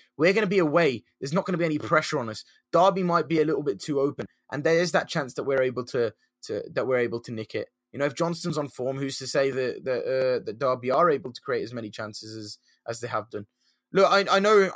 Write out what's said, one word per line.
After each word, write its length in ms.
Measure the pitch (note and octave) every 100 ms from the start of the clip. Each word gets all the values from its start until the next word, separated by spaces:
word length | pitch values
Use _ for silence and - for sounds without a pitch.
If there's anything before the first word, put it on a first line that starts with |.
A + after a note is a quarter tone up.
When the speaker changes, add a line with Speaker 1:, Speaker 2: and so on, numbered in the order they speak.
| _ -
Speaker 1:
We're 160 | E3
gonna 140 | G3 G#3
be 120 | G3
away. 460 | D#3+ D#3+ D#3+ A#2+ _ -
There's 100 | C#3
not 140 | E3 F#3+
gonna 120 | F3
be 60 |
any 160 | E3 D3+
Speaker 2:
Mm. 80 | A2
Speaker 1:
pressure 320 | D#3+ D3+ D3+
on 80 | A#2
us. 160 | G#2+ - _ _
Derby 300 | E3+ F#3 F#3
might 260 | F3+ E3+ C#3
be 100 | D#3+
a 60 | D3+
little 180 | D3
bit 160 | C#3+ F#2+
too 220 | - C#3
open, 240 | C#3+ C3+ A2 _ -
and 140 | C#3+ D3+
there 140 | E3
is 120 | F3
that 160 | E3+ -
chance 280 | E3+ C3 C3+
that 100 | B2
we're 160 | C3+
able 240 | C3 B2 A#2+
to, 280 | C3 A2+ - _ _
to, 200 | - G#2 -
that 140 | A#2+ A#2+
we're 100 | B2+
able 240 | A#2+ A2+
to 100 | -
nick 240 | A2+ G#2+ A2
it. 140 | - _ _
You 60 | C3
know, 60 | C#3+
if 100 | B2+
Johnston's 420 | E3+ E3+ F3 D3+
on 100 | C#3+
form, 300 | - B2+ C3+
who's 200 | C#3 -
to 80 | B2+
say 220 | D3+ C#3
that, 360 | C3 B2+ - B2+
that, 140 | B2
uh, 400 | - C3 C3 B2+ F#2+
that 140 | A2
Derby 320 | C3+ B2 B2
are 180 | C3 F3
able 220 | C#3+ C3
to 100 | A#2
create 220 | - A#2+
as 100 | A2
many 160 | A#2+ G#2+
chances 460 | G2+ G#2+ A2 A2 A2
as, 220 | G#2+ - _ _ -
as 140 | A2+
they 80 | A#2
have 220 | A2 G#2
done? 180 | G#2+ G2+ _ _ _ _
Look, 180 | E3+ F#3
I, 140 | G3 G3
I 100 | G3
know, 320 | G3+ G#3+ F#3+